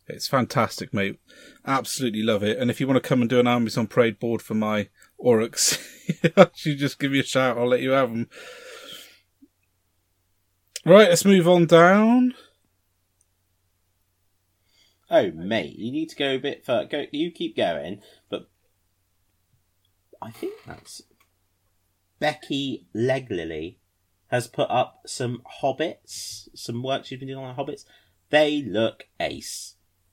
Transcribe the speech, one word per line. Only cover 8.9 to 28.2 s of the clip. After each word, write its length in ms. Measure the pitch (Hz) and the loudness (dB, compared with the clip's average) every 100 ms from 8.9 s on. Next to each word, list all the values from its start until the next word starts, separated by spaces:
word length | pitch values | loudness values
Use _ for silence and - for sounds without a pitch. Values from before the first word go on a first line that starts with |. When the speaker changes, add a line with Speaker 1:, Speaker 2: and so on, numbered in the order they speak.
| - - _ _ _ - _ _ _ _ _ _ _ _ _ _ _ _ - - | -20 -20 _ _ _ -20 _ _ _ _ _ _ _ _ _ _ _ _ -4 8
Speaker 1:
Right, 220 | 196 214 | 8 10
let's 140 | 170 196 | 6 6
move 200 | 190 170 | 6 6
on 180 | 180 165 | 6 8
down. 680 | 170 175 202 220 247 254 - _ _ _ _ _ _ _ _ _ _ _ _ _ _ _ _ _ _ _ _ _ _ _ _ _ _ _ | 8 8 6 6 4 2 -4 _ _ _ _ _ _ _ _ _ _ _ _ _ _ _ _ _ _ _ _ _ _ _ _ _ _ _
Speaker 2:
Oh, 200 | 170 101 | 2 2
mate, 440 | 80 92 110 73 - | -2 -4 -4 -4 -10
you 140 | 113 | -8
need 160 | 147 156 | -6 -8
to 60 | - | -4
go 140 | 139 | -4
a 80 | 131 | -2
bit 260 | 139 127 | -6 -8
further. 220 | - 120 - | -4 -2 -2
Go, 180 | 151 - | -8 -6
you 180 | 147 175 | -6 -6
keep 260 | - 175 - | -6 -8 -4
going, 440 | 98 78 78 107 - _ _ | -2 -4 -8 -12 -18 _ _
but 180 | 92 - _ _ _ _ _ _ _ _ _ _ _ _ _ _ _ _ _ | -14 -14 _ _ _ _ _ _ _ _ _ _ _ _ _ _ _ _ _
I 100 | 113 | -18
think 240 | - 381 415 - | -12 -14 -12 -18
that's 360 | - - - - _ _ _ _ _ _ _ _ _ _ _ | -20 -20 -20 -20 _ _ _ _ _ _ _ _ _ _ _
Becky 680 | 151 147 - 139 139 117 - | -6 -4 -8 -6 -6 -10 -10
Leglily 840 | 104 123 135 123 92 80 78 82 - _ _ _ _ _ | -4 -2 -2 -6 -8 -8 -10 -12 -16 _ _ _ _ _
has 200 | 123 120 | -6 -4
put 200 | - 139 | -6 -2
up 320 | 120 - _ - | -2 -4 _ -16
some 360 | - 123 120 - - | -8 -8 -8 -14 -6
Hobbits, 840 | 139 131 160 - - - - - - | -6 -4 -6 -8 -16 -16 -16 -16 -20
some 280 | - - 117 | -16 -12 -8
work 220 | 131 135 | -6 -6
she's 140 | - 131 | -8 -14
been 100 | 135 | -12
doing 160 | 135 | -12
on 100 | 131 | -12
the 80 | 127 | -10
Hobbits. 220 | 147 - - _ _ _ | -10 -12 -18 _ _ _